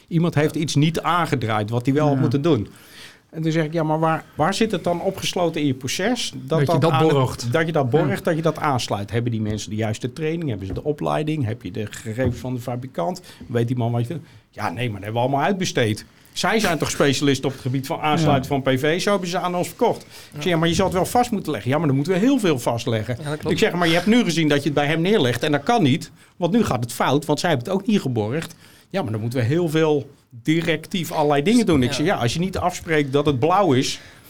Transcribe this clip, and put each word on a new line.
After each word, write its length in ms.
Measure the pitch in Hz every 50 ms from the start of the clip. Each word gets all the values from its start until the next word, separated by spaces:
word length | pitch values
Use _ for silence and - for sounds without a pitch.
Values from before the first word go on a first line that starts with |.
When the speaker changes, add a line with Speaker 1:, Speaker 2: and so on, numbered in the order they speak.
| _
Speaker 1:
Iemand 280 | - 180 160 175 165 -
heeft 200 | - 151 151 -
iets 200 | 147 - 135 -
niet 260 | 139 147 165 165 -
aangedraaid 680 | - 151 175 175 165 - 151 127 107 107 110 107 107 107
wat 160 | 120 123 120
hij 80 | 135 131
wel 100 | 147 151
had 80 | 147 139
Speaker 2:
Ja. 40 | 131
Speaker 1:
moeten 200 | 127 120 131 139
doen. 260 | 143 170 143 113 - - - - - - - - - - - - _ _
En 120 | - 165
dan 100 | 160 160
zeg 140 | 156 165 156
ik, 80 | 151 160
"Ja, 100 | 170 151
maar 160 | 156 156 156
waar, 240 | 165 160 160 - - - -
waar 180 | - 147 180 196
zit 180 | - 226 214
het 120 | 196 165 -
dan 180 | 175 170 -
opgesloten 600 | 180 196 - - - - - 190 175 165 165 160
in 60 | 147
je 60 | 139 123
proces?" 580 | - - 123 - - 185 233 254 240 - - -
Dat 140 | 131 131 135
Speaker 2:
Dat 100 | 160 156
je 60 | 143
Speaker 1:
dat 160 | 151 165 139
Speaker 2:
dat 100 | 139 170
Speaker 1:
aan 120 | 165 160 160
het, 80 | 160 156
Speaker 2:
borgt. 340 | 135 127 120 - - 120 120
Speaker 1:
dat 140 | 127 160 165
je 60 | 170
dat 180 | 160 151 127 117
borgt, 200 | 135 156 160 139 -
Speaker 2:
Ja. 60 | - -
Speaker 1:
dat 120 | 185 165
je 60 | 156
dat 180 | 165 160 151 -
aansluit. 520 | - 151 131 117 - - 113 101 101 -
Hebben 200 | 117 120 117 120
die 100 | 113 110
mensen 280 | 110 107 107 101 - -
de 60 | 107
juiste 380 | 107 110 107 107 - - 120 120
training? 360 | - 156 156 165 175 160 139
Hebben 180 | 110 92 98
ze 60 | 95 -
de 100 | - -
opleiding? 640 | 151 147 - 160 151 147 151 156 151 156 156 123
Heb 160 | 107 110 - -
je 80 | 90
de 140 | 95 110 104 104
gegevens 480 | - - - 113 104 123 131 123 120
van 160 | - - 127 127
de 80 | 120
fabrikant? 600 | 117 127 120 123 131 127 - - 170 175 185 175 - - - - -
Weet 200 | - 120 120 117
die 100 | 117 127
man 140 | 120 117 117
wat 100 | 120 120
je 60 | 120
wil? 120 | 120 170 156 - - - - _ _
"Ja, 200 | _ 104 107 98
nee, 160 | - 117 123
maar 80 | 120 101
dat 80 | 95 98
hebben 100 | 107 113 120
we 60 | 123
allemaal 180 | 131 139 139 151
uitbesteed. 600 | 185 208 180 180 - - 143 120 107 107 - - - _ _ - - -
Zij 260 | - - 180 214 226
zijn 180 | - 180 165
toch 120 | 147 151 -
specialisten 540 | - - 160 143 135 - 147 139 139 135 -
op 60 | 139
het 100 | - -
gebied 260 | - 127 127 139 131
van 120 | - 156 -
aansluiten 520 | 151 151 147 165 156 147 143 131 127 - 143
Speaker 2:
Ja. 60 | 131
Speaker 1:
van 120 | 131 135 131
P 60 | 127
V? 220 | 151 151 165 180
Zo 100 | - 208
hebben 180 | 202 196 180 170
ze 80 | 185 180
aan 160 | 175 180 180
ons 120 | 180 165
verkocht." 340 | 165 - - 247 202 151 -
Ik 60 | - - - - - - -
Speaker 3:
Ja. 80 | 147
Speaker 1:
zeg, 100 | 147 185
"Ja, 60 | 170
maar 100 | 160 165
je 60 | 165 160
zal 120 | 185 190
het 80 | 175 165
wel 120 | 185 175
vast 260 | - - 247 247 -
moeten 200 | 214 190 - 156
leggen." 200 | 135 101 101 120
"Ja, 60 | 139
maar 100 | 160 170
dan 80 | 143 131
moeten 180 | 135 147 175 190
we 60 | 175
heel 200 | 214 269 285 254
veel 200 | 208 170 147 123
vastleggen." 580 | - 147 117 117 - 127 113 110 104 127 123 123 156
Speaker 3:
Ja, 60 | 143
dat 80 | 151 147
klopt. 140 | - 156 175
Speaker 1:
Ik 60 | 160
zeg, 120 | 180 196 165
"Maar 140 | 180 175
je 60 | 165 165
hebt 120 | 175 170
nu 180 | 208 233 247 214
gezien 240 | 175 156 165 160
dat 100 | 147 147
je 60 | 143 -
het 100 | 170 139
bij 120 | 151 143
hem 140 | 143 160 165
neerlegt 420 | 165 190 220 196 139 - - - 170
en 80 | 156
dat 120 | 143 139 -
kan 200 | - 240 233 165
niet, 280 | 127 131 170 - - - - - _ _
want 140 | - 175 160 202
nu 100 | 240 -
gaat 200 | - 139 113 120
het 100 | - -
fout, 320 | - 202 156 127 147 151
want 140 | - 147 -
zij 100 | - 175
hebben 180 | 151 120 120
het 80 | - 185 190
ook 60 | 196
niet 140 | - 208 190
geborgd." 540 | - 135 120 110 104 107 131 165 160 - - - - - - - _ _
"Ja, 120 | - 196
maar 100 | 165 104
dan 100 | 113 107
moeten 180 | 110 120 123 135
we 60 | 110
heel 240 | 113 151 175 175 156
veel 400 | 147 156 160 156 151 143 117 - - _ _ _ 127 117 -
directief 680 | 156 160 170 165 165 156 151 160 - - 180 156 -
allerlei 300 | - 160 147 147 143 143 143
dingen 220 | 196 233 247 214
doen." 180 | 185 165 135 123
Ik 60 | 147
Speaker 3:
Ja. 60 | 139
Speaker 1:
zeg, 100 | 123 147
"Ja, 100 | 175 185
als 180 | - 120 117 -
je 60 | 160
niet 180 | 175 190 -
afspreekt 560 | - - 180 180 - - 170 160 151 143 135 135
dat 120 | 143 147
het 140 | 156 143 117
blauw 340 | 151 160 180 202 202 160 127
is, 260 | 127 143 - - - - - - - - -